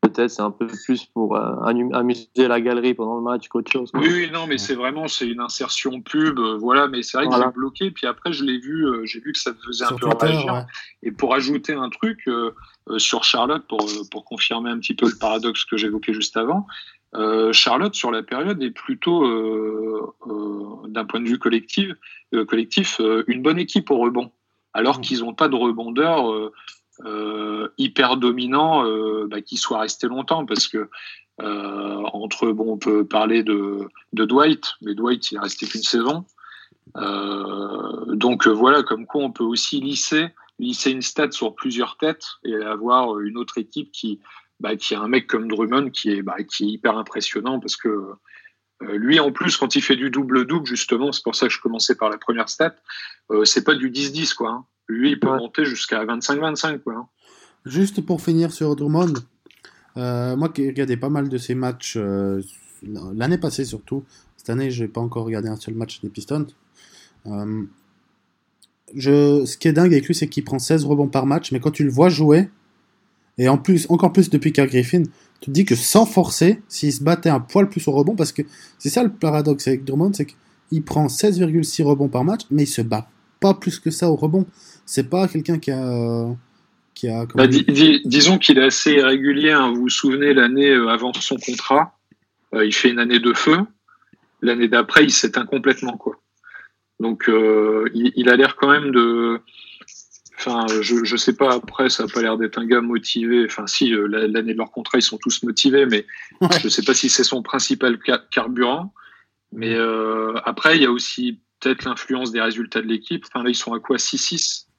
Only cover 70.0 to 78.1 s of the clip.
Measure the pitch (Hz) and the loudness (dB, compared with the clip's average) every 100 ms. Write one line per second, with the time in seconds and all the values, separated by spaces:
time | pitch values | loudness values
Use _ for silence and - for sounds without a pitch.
70 | 135 170 151 - 143 135 - 165 143 147 | 2 -2 -2 -4 -4 -6 0 0 2 0
71 | 139 135 131 151 - 131 139 151 147 127 | 2 2 2 0 -2 -2 -2 0 0 6
72 | 175 151 151 156 196 _ _ _ _ _ | 6 6 6 6 6 _ _ _ _ _
73 | _ _ _ - 127 135 131 180 160 170 | _ _ _ 0 4 4 4 2 4 0
74 | 190 - 175 147 156 156 135 127 123 180 | 2 2 4 4 2 2 2 2 2 0
75 | 160 - _ _ - 139 196 - - 214 | 0 -6 _ _ -4 0 2 2 4 4
76 | 220 208 175 - 165 220 - - 147 123 | 4 2 0 2 2 2 -2 -4 -2 0
77 | 143 170 170 139 123 202 196 185 - 139 | 0 2 2 0 2 2 2 2 0 2
78 | 147 | 2